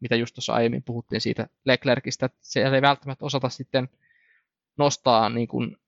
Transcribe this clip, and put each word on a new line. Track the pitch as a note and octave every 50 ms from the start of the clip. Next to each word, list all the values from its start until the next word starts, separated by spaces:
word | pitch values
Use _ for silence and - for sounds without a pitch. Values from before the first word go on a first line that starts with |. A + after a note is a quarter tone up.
mitä | B2+ A#2 A#2+
just | A#2 A#2+ - -
tuossa | B2 - - A2+
aiemmin | A#2 A#2 A#2 B2 C3
puhuttiin | - - A#2 A#2 - - - A2
siitä | - A2+ - - A2+ - _ _ -
Leclercistä, | C3+ B2 - - C3+ A#2+ - - - - - C3
että | B2+ _ _
se | - - - B2+ G2+ C3 C3+
ei | C3
välttämättä | C#3 C#3+ C#3 - - C#3 C3 - B2+
osata | B2+ C3 C3 C3 B2
sitten | - - C3+ _ - C3 B2+ - _ _ _ _ _ _ _ _ _ _ _ _ _ _ _ _ -
nostaa | C#3+ C#3+ C#3 - - - C3 A#2 A2 A2+ G2+
niin | - A#2 A#2 -
kuin | - A#2+ A#2 A2 - _ _